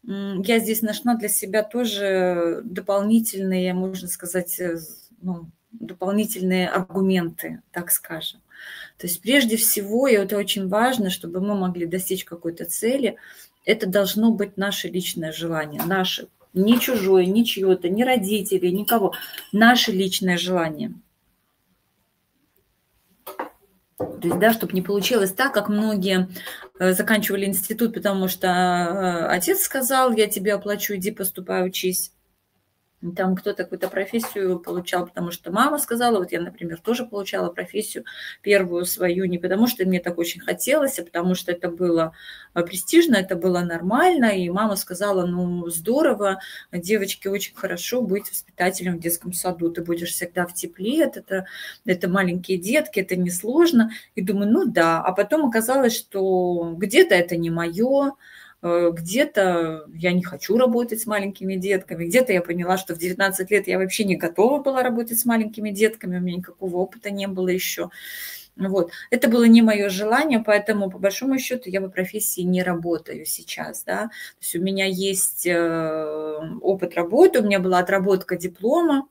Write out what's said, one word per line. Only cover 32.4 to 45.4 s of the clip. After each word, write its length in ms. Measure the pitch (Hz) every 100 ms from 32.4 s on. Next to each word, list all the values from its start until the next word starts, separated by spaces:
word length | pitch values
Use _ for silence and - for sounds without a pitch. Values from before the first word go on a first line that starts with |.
| _ _ _ _ _ _ 175 180
Там 200 | 190 185
кто-то 280 | 208 202
какую-то 240 | 175 185 180
профессию 720 | 190 196 233 226 208 190 175
получал, 460 | 175 175 180 180 175
потому 240 | - 175
что 200 | 170 170
мама 260 | 196 277 294
сказала. 400 | - 233 240 220
Вот 140 | 180
я, 80 | 170
например, 400 | 175 - 170 165
тоже 260 | - 240 233
получала 440 | 202 190 190 175
профессию 540 | 175 180 214 208 - - - - -
первую 440 | - 202 185 175 180
свою 400 | - 180 180 190
не 120 | 175
потому, 300 | 180 190 240
что 160 | - 185
мне 140 | 180
так 180 | 175 170
очень 220 | 170 -
хотелось, 580 | - 175 - 302 269 -
а 60 |
потому 300 | 175 170 180 180
что 160 | -
это 160 | 175 175
было, 420 | 170 180 165 160 - - - -
э, 80 | 175
престижно, 540 | 175 185 - 330 339 208
это 200 | 185 180
было 240 | 185 180
нормально. 680 | 175 165 175 247 359 330 233 190
И 120 | 175
мама 260 | 185 214 196
сказала: 500 | - 180 208 190 175
«Ну, 420 | 180